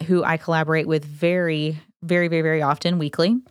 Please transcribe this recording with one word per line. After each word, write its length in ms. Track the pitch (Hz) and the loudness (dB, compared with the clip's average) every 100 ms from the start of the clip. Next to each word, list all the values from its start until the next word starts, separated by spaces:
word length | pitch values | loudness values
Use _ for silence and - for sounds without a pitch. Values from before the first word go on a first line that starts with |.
| 165 | 0
who 160 | 180 | 0
I 140 | - 160 | 2 -2
collaborate 500 | - 160 156 160 151 | 0 0 2 0 0
with 160 | 156 147 | -2 -4
very, 720 | 147 170 180 170 156 156 156 - - | -2 0 0 0 -2 -2 -6 -12 -12
very, 280 | 170 175 170 | -2 0 2
very, 120 | 165 | 0
very 200 | 160 160 | 0 0
often, 360 | 143 147 170 175 | 0 0 0 0
weekly. 420 | 147 - 175 247 - | -2 0 2 2 -2